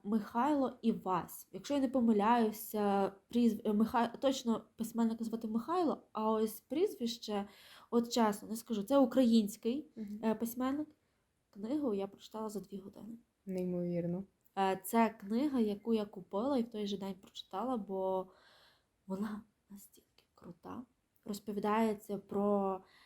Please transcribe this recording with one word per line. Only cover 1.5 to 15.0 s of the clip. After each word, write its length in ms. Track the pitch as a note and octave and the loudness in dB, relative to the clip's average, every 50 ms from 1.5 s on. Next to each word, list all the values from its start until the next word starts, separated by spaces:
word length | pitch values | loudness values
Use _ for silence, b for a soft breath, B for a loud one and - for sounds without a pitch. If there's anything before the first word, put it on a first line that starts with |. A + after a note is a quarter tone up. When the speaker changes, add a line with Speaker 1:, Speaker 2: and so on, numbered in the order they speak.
| - | -14
Speaker 1:
Якщо 220 | F#3+ G3 - C#4 | -10 -6 -2 0
я 60 | C#4+ | 0
не 80 | C4 C4 | 2 2
помиляюся, 1200 | C4 C4+ A#3 A3+ A3+ G3+ G3 A3 A#3+ A#3+ A#3 G#3+ G#3 - - - - G#3+ G#3 G3+ G3 G3 G3 F#3+ - - _ _ | 2 4 4 6 6 6 4 4 4 4 4 2 0 -4 -8 -6 -2 0 2 2 4 4 2 0 -2 -6 _ _
прізв-, 300 | - A#3 A#3+ A#3 G#3 G3+ - | 0 2 4 4 2 2 0
е, 80 | G#3+ G#3+ | 0 2
Миха-, 440 | G#3 A3 A3 - A#3+ A#3 A3+ - - | 2 2 2 2 2 0 0 0 0
точно 440 | - C4+ C4+ C4 - A#3 A3+ G#3 - - _ | 0 0 0 0 0 0 -2 -2 -2 -8 _
письменника 480 | - A3+ - - A3+ A#3 A3+ A3+ A3+ A3+ | -8 -8 -4 0 0 0 0 0 -2 -4
звати 240 | A3+ A3+ A3+ - A3 | -6 -6 -6 -6 -4
Михайло, 540 | A3 A3+ A3+ - E4 F#4 F4+ C#4 G#3 - - _ - | -4 -4 -2 -2 0 2 2 2 0 -2 -6 _ -6
а 180 | - A3 A3 | -2 0 0
ось 300 | A3 A3 A3 G#3+ G#3+ - | 2 2 0 0 -2 -6
прізвище, 880 | - _ C4 D4+ F#4 G#4+ - - A#3+ A#3 A#3 - - - G#3 G3+ G3+ G3+ b b b b b b b b | -10 _ -2 0 0 0 0 -2 -4 -4 -4 -6 -6 -4 -4 -4 -4 -6 b b b b b b b b
от 220 | - A#3+ A#3 A#3 - | 0 0 0 2 2
чесно, 360 | B3 A3+ G#3+ G3+ G#3 - F#3+ | 2 4 2 2 0 -4 -8
не 80 | G#3+ | -8
скажу, 260 | A3+ - - A#3 G#3 G3 | -8 -6 -4 -4 -4 0
це 160 | - C#4 C#4 | 4 6 6
український, 880 | C4+ A#3 - C4 C4+ A#3 A3+ A3+ G#3+ G3+ - - - A3+ B3 D4 D4+ - _ | 6 6 6 4 6 6 6 6 6 4 0 -4 -4 -2 -2 -2 -6 -10 _
Speaker 2:
Мгм. 240 | A#3 A3 G3+ G#3 G#3 A3 | -12 -10 -10 -8 -4 0
Speaker 1:
е, 100 | A3 A3 | 0 0
письменник. 540 | A3 A#3 A#3 A#3 B3 B3+ C4 C4+ D4 D4+ - - _ _ _ _ _ _ _ _ _ _ _ | 0 -2 -4 -4 -4 -2 -2 -2 -2 -4 -8 -12 _ _ _ _ _ _ _ _ _ _ _
Книгу 440 | - G3+ G3 A3 C4+ D#4 C#4+ B3+ G#3 | -14 -10 -6 -4 -2 -2 0 0 0
я 120 | G3 G3 | -2 -2
прочитала 420 | G3 - - - - - A3 A3 A3 | -4 -8 -12 -20 -14 -10 -8 -8 -6
за 120 | G#3 G3+ | -6 -8
дві 180 | F#3 - - F#3+ | -8 -10 -12 -14
години. 400 | F#3+ G3 - - G#3 G#3 A#3 A#3 _ _ _ _ _ | -14 -14 -16 -16 -14 -14 -14 -16 _ _ _ _ _
Speaker 2:
Неймовірно. 800 | F#3+ F#3+ F#3 F3+ F3+ F3+ F3 F3 F3 F3 F3 E3+ F3 F3 F#3 G3 - _ _ _ _ _ - | -6 -4 -2 -2 -2 -2 -2 -2 -2 -2 -2 -2 -2 -2 -4 -6 -10 _ _ _ _ _ 0
Speaker 1:
Е, 220 | G3 F#3+ F#3+ F#3+ - | 0 0 0 -2 -4
це 240 | - - A3+ | 0 2 4